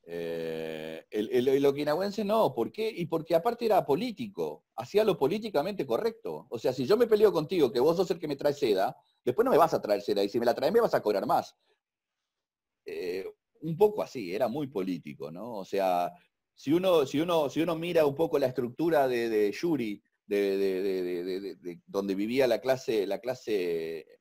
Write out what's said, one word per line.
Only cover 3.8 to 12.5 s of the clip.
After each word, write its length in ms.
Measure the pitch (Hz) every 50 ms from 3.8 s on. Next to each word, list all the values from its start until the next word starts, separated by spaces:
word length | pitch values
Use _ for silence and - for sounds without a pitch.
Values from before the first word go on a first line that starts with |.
| 151
político, 760 | - 139 160 233 254 208 - 123 104 95 - 82 76 76 - _ _ _
hacía 300 | - 117 - - 202 220
lo 120 | 214 170
políticamente 720 | - 139 135 185 220 220 220 - 143 147 190 208 - 139
correcto. 600 | 113 113 - - - - - _ 87 78 76 - _
O 80 | - 117
sea, 140 | - 143
si 140 | 123 139 127
yo 100 | 117 208
me 100 | 233 240
peleo 260 | 220 220 208 220 208
contigo, 380 | 170 165 156 147 190 175 147 123
que 80 | 110 120
vos 180 | 127 156 170
sos 140 | 180 190 175
el 80 | 185 170
que 80 | -
me 100 | 151 143
trae 160 | - - 147
seda, 440 | 143 - 147 113 101 92 98 123 156 _ _ _ _ _ _
después 200 | 120 123 - 233
no 80 | 262
me 60 | 220 143
vas 160 | 165 160 -
a 60 | 131
traer 220 | - - 104 101
seda, 220 | - - 104 101 101
y 40 | 101
si 120 | - 120
me 60 | 117
la 80 | 120 113
traes 180 | - 131 151
me 80 | 196 233
vas 140 | 226 185 -
a 60 | 127
cobrar 240 | - - 202 - -
más. 320 | 131 170 135 101 - _ _ _ _ _ _ _ _ _ _ _ _ _ _ _ _ _ _ _ _